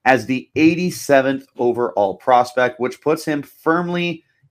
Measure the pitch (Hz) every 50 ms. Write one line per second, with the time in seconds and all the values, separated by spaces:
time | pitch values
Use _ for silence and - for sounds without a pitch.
0 | - 127 131 120 110 104 131 127 - _ - 147 156 165 170 170 180 180 135 -
1 | - - 139 135 131 135 135 135 - _ _ - 123 120 117 120 120 113 - 98
2 | 104 95 92 - - 131 127 123 123 - - 127 127 120 - - 120 127 - -
3 | _ 147 156 156 - 160 151 147 139 - _ _ _ 160 160 175 175 175 175 175
4 | 175 170 165 165 _ _ _ _ _ _